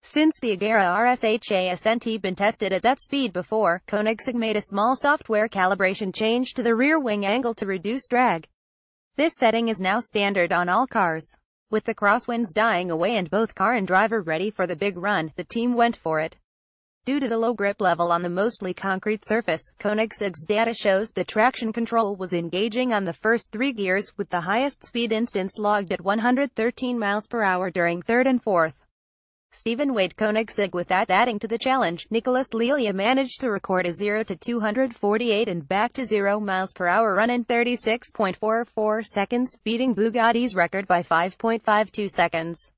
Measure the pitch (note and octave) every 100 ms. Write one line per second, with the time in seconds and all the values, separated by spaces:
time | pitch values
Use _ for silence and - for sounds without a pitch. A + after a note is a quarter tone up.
0 | - D4 D#4 - A#3+ F#3+ G#3 A3 F#3 F#3
1 | A#3+ B3+ A3+ A3+ - G3 F#3 F3+ A3 A#3
2 | A#3 A3 F#3+ F#3 G3+ - G3 F#3+ A3+ C4+
3 | - C#4 B3 A3 - A3 G3+ F3 - G#3
4 | G#3+ A3 - A#3+ A3+ G#3+ - G3+ A3 C4
5 | C#4+ D4+ - G#3+ A3 G3 F#3 F#3+ F#3+ F#3+
6 | G3 - A3 A#3+ B3+ - A#3 A3+ C4+ D#4+
7 | B3+ G#3 G3 A3+ A#3+ A3+ G3 F#3+ G3+ C4
8 | - A#3+ B3 E3 - _ _ _ _ _
9 | _ - D#4+ - A#3+ A3+ A#3 G3+ F#3 G#3
10 | - G#3+ G3+ G3 E3+ F3 F3 F3+ F3 A3+
11 | F3+ D#3+ - - _ _ _ G#3+ - A3
12 | G3+ A3+ - A#3 A#3 D#3 A3+ F#3 F3+ D#3+
13 | F3+ A#3 F3 G#3 A3+ - G3 B3 F#3+ F#3
14 | G#3+ A3 E3 D#3+ G3+ - F3+ E3 G3+ F3
15 | F#3+ G3+ D#3 - F3 A#3 A#3+ A#3+ A#3 A#3
16 | D#3+ D#3 D#3+ - _ _ _ _ _ _
17 | - C#4+ B3+ A3+ A3+ A#3 G3+ G3+ F#3+ E3+
18 | E3+ E3+ F3+ F3 G#3+ - F#3 F3+ G3 F#3+
19 | G#3+ G#3+ - A3 A3+ D#3+ - _ G#3 G#3+
20 | A3 - G3+ E3 D#3+ G#3+ A3+ A3+ G#3+ F#3+
21 | A3 - F3+ G#3+ A#3 - A3+ A3+ A#3 A#3
22 | G#3 G3 F#3 F3 E3+ F3 A3+ A3 B3+ G#3+
23 | F#3 D#3+ G#3+ A#3 - G#3 C4+ A3+ F#3+ F#3+
24 | G3+ - G3+ F3 E3+ G#3+ C#4 - - A#3+
25 | A3+ A3 A#3 G3+ F#3+ - G#3 G#3 F#3 F#3
26 | F3 G#3+ A3+ B3 C#4 - A3+ - B3+ A#3+
27 | G#3 G#3 - A#3 G3+ F3+ F#3 F3 E3+ F3
28 | - A#3 C4 B3+ - F3+ D#3+ - _ _
29 | _ _ _ _ _ - A3+ A#3 C#4+ A#3
30 | F#3 - G#3+ G#3+ A3 - G3 F3+ F3 F#3
31 | A3+ F#3+ B3 G#3 G#3+ A3+ C4+ C4 F#3+ E3+
32 | - A3+ B3+ B3+ C4 A3+ A#3 C#4+ A3 F#3+
33 | G3+ C4 C4 - B3+ G3 - F#3 F3 E3+
34 | G#3 G#3+ A3 G3 - A#3+ G#3+ G#3+ C4 A#3
35 | G#3 G#3+ A#3+ G#3 A3+ E3+ C#3 F#3+ A#3+ -
36 | A#3 G#3 G3 G#3 G#3 F#3 F#3+ - F3+ F#3
37 | A3+ F#3 A3+ B3 A3+ A#3+ A#3+ A#3+ - A3
38 | - - G3 F3+ G#3+ A3+ A3+ - G#3+ G#3+
39 | A3+ - G3 A#3+ B3+ - - A3+ C4 G3
40 | A3+ A#3 A3+ A#3 B3 F#3 E3+ F#3+ G3 F3
41 | F3 E3 F3+ - A3+ A3+ - G#3 G#3+ -
42 | G3+ - E3+ E3 E3 E3+ -